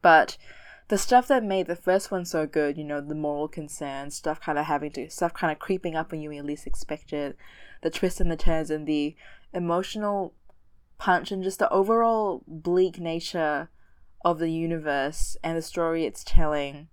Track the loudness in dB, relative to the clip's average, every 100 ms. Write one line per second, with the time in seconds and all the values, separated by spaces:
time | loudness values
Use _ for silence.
0 | 8 8 6 -4 -16 -20 -20 -20 _ -2
1 | 4 4 6 2 2 -2 -2 -4 0 0
2 | 0 -6 -4 -4 -2 0 0 -2 -6 -8
3 | -6 -4 -4 -4 -6 -8 -12 -10 -8 -8
4 | -10 -6 -6 -6 -4 -2 0 -2 -4 -8
5 | -10 -4 -4 -2 -4 -4 -4 -4 -2 -4
6 | -6 -8 -8 -10 -8 -8 -4 -4 -2 -8
7 | -8 -6 -6 -8 -18 -20 -20 -8 -6 -2
8 | -2 2 2 6 6 6 0 -4 0 0
9 | 0 -6 -20 -20 -10 -4 0 0 -2 -4
10 | -2 -2 -4 _ -20 -20 -20 -20 _ -6
11 | 2 2 0 -6 -6 -2 0 2 2 4
12 | 4 2 -2 -4 -10 -10 0 2 2 0
13 | -6 -6 -6 -2 -2 -2 -6 -16 -20 -20
14 | -20 -2 0 0 -2 -2 -2 -2 -2 0
15 | -2 2 0 0 -4 -4 -4 -2 0 0
16 | -2 -6 8 8 8 2 -4 -10 -18